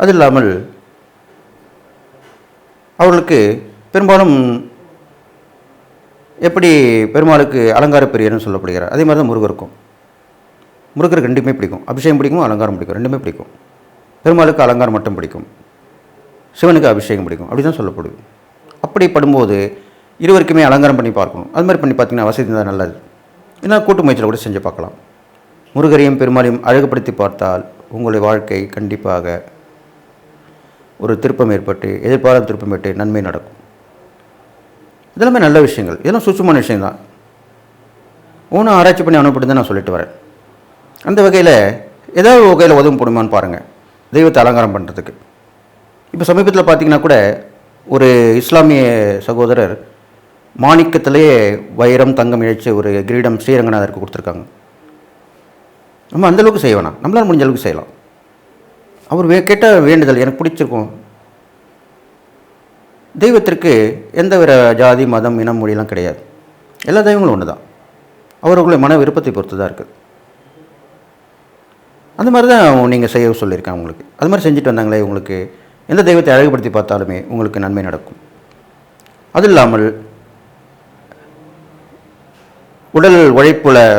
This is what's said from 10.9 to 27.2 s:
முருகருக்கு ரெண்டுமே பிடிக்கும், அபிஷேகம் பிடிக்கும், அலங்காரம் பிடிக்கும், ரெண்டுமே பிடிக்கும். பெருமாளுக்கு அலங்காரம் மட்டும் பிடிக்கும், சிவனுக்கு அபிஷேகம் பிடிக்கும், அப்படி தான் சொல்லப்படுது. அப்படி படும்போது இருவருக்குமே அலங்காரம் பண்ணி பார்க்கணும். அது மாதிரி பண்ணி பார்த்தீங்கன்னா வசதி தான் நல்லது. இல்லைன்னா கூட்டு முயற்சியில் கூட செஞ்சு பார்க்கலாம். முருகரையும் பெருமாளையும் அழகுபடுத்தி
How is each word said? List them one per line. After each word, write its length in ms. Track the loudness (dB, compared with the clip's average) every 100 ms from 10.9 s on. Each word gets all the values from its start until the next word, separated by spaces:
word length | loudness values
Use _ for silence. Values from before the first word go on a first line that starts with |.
| -4
முருகருக்கு 320 | -2 0 0
ரெண்டுமே 220 | -2 -2 -4
பிடிக்கும், 260 | -6 -10 -12
அபிஷேகம் 300 | -4 0 0
பிடிக்கும், 240 | 0 -2 -2
அலங்காரம் 300 | -2 -4 -6
பிடிக்கும், 220 | -10 -8
ரெண்டுமே 200 | -6 -6
பிடிக்கும். 260 | -8 -12 -18 _ _ _ _ _ _ _
பெருமாளுக்கு 420 | 0 2 2 2 0
அலங்காரம் 300 | 2 0 -2
மட்டும் 200 | -6 -8
பிடிக்கும், 280 | -12 -14 -20 _ _ _ _ _ _ _ _ _ _ -2
சிவனுக்கு 280 | 2 4 2
அபிஷேகம் 340 | 0 -4 -6 -6
பிடிக்கும், 240 | -10 -8
அப்படி 160 | -4 -4
தான் 120 | -4
சொல்லப்படுது. 360 | -10 -10 -14 -16 _ _ _ _ _ _ -8
அப்படி 200 | -2 0 2
படும்போது 420 | 2 2 0 -2 -4 -10 _ _ _ _
இருவருக்குமே 380 | 2 2 4 2 2
அலங்காரம் 280 | 4 2 0
பண்ணி 140 | -2 -4
பார்க்கணும். 300 | -6 -6 -10
அது 120 | -4 -2
மாதிரி 140 | -2
பண்ணி 120 | -2 -2
பார்த்தீங்கன்னா 320 | -2 -2 -4
வசதி 200 | -4 -4 -4
தான் 140 | -4
நல்லது. 220 | -6 -8 -10 _ _ _ _ _ _
இல்லைன்னா 240 | -2 -2
கூட்டு 180 | 0 0
முயற்சியில் 260 | 0 0 -2
கூட 100 | -4 -8
செஞ்சு 140 | -8 -8
பார்க்கலாம். 300 | -10 -16 -16 _ _ _ _ _ _ _ -2
முருகரையும் 420 | 2 4 2 2
பெருமாளையும் 400 | 0 0 0 -2 0
அழகுபடுத்தி 460 | 0 0 -4 -6 -4